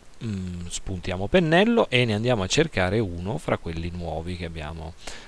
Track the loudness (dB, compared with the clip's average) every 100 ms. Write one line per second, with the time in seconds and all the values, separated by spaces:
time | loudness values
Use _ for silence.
0 | -20 -10 -6 -6 -6 -8 -8 -8 -6 -6
1 | -4 -4 2 4 6 6 6 4 4 4
2 | 4 2 2 2 2 2 2 2 2 2
3 | 0 -4 -4 -4 -2 -2 -2 -6 -6 -6
4 | -6 -6 -6 -6 -8 -8 -8 -8 -10 -12
5 | -12 -14